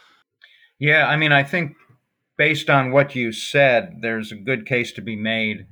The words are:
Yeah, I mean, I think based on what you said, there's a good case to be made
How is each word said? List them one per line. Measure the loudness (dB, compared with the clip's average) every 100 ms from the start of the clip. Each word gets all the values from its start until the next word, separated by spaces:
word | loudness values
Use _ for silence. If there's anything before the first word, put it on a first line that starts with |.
| _ _ _ _ _ _ _ _
Yeah, | 2 2 2
I | 2
mean, | 4
I | 4
think | 2 -2 -4 -10 _ _ _ _ _ -2
based | 0 0 2
on | 2 4
what | 2 2 -2
you | -6
said, | -6 -4 2 4 4 0 -8
there's | -6 -6 -8
a | -12
good | -6 -6
case | -2 -4 -4
to | -8
be | -10 -6
made | -4 -2 -4 -6 -12